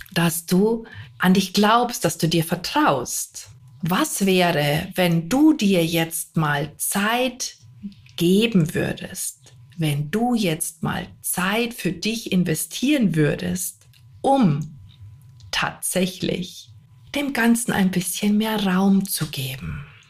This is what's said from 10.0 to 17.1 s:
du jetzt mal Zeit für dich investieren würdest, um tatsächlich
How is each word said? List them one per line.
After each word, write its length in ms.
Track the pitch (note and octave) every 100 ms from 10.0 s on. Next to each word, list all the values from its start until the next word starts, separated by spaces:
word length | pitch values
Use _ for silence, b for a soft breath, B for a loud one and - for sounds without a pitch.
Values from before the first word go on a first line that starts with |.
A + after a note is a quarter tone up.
| D3
du 240 | G#3+ A#3+ A#3
jetzt 480 | F#3 D#3+ - -
mal 240 | - - - -
Zeit 520 | - - F#3 G#3+ A#3+
für 200 | - E3+
dich 400 | - G#3 A3+ -
investieren 800 | F3+ E3 D#3 - - B3+ D4 G3 D#3
würdest, 720 | D3 - F3+ F#3 - - _ - - -
um 580 | C4 C#4 G3 D3 - - - - - - - - -
tatsächlich 1200 | - C#3+ - - F#3 F#3 - F3+ - F3+ - - - - - -